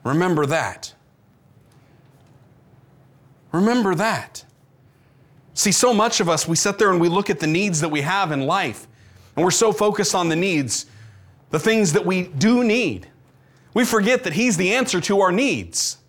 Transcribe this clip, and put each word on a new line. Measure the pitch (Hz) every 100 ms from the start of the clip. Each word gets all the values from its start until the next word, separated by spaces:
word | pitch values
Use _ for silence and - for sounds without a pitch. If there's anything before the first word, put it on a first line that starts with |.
Remember | 127 151 180 160 139
that. | 160 107 - - _ _ _ _ _ _ _ _ _ _ _ _ _ _ _ _ _ _ _ _ _ _ _ _ _ _
Remember | 165 208 247 196
that. | 170 220 175 - - - _ _ _ _ _ _ _ _ _ _
See, | - 208
so | 175 247
much | 214 220 -
of | 175
us, | 156 -
we |
sit | 165 202 202
there | 208
and | 180
we | 170
look | 180 202
at | 208
the | 160
needs | 165 208 160
that | 160
we | 151
have | 143 196 185
in | 143 135
life, | 190 160 98 - _ - - -
and | -
we're | 180
so | - 226
focused | 208 208 208 196
on | 190 170
the | 160
needs, | 196 160 127 - - - - - - _ _
the | 156
things | 220 220 190
that | 185 180
we | 185
do | 180 139 208 240
need. | 240 226 196 95 - _ _ _ _ _ _
We | 220
forget | 247 214 202 254
that | 208
he's | 151 247 180
the | 185
answer | 240 247 180
to | - 202
our | 185
needs. | 180 269 135 85 - - -